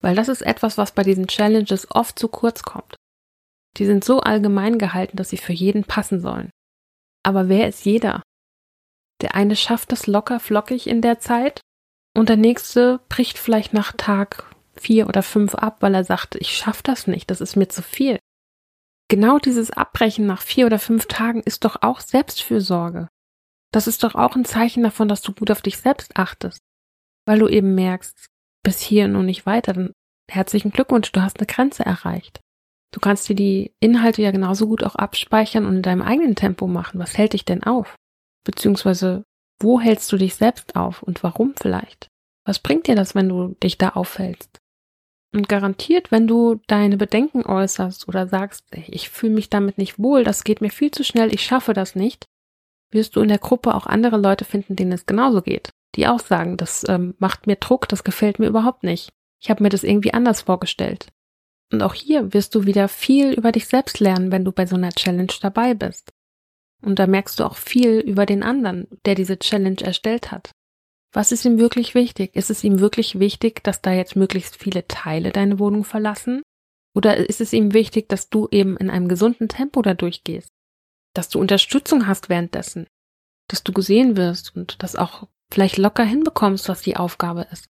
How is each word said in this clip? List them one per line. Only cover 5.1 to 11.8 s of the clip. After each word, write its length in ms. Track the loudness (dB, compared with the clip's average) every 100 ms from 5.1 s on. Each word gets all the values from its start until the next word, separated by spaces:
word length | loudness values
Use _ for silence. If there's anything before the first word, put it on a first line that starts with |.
| -6
dass 120 | -8
sie 80 | -8
für 160 | -6
jeden 300 | -2 0 0
passen 360 | -2 -4 -2 -4
sollen. 300 | -4 -8 -10 _ _ _ _ _ _ _
Aber 260 | -2 0 4
wer 180 | 4 2
ist 180 | -2 0
jeder? 360 | 2 2 -4 -10 _ _ _ _ _ _ _ _ _
Der 120 | -4
eine 220 | 0 2 2
schafft 360 | 0 -2 -2
das 140 | -4 0
locker 340 | -2 0 -6
flockig 460 | -2 -2 -2 -6 -2
in 160 | 0
der 180 | 2 0
Zeit 400 | -2 -2 -2 -6 _ _